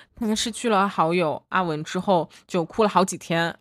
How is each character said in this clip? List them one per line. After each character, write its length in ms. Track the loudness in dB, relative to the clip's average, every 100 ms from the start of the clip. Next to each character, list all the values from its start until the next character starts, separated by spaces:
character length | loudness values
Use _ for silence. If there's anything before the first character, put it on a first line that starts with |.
| -20 -6
她 180 | -4
失 160 | -2 -4
去 180 | -4 0
了 200 | 2 2
好 260 | 0 0
友 260 | 2 0 -2 -4
阿 120 | -2
文 220 | -2 -4
之 160 | -6 -4
后 280 | 2 2 2 -8 -6
就 160 | -4
哭 180 | -2 0
了 60 | 2
好 160 | 4
几 120 | 2 -2
天， 400 | -4 0 0 -2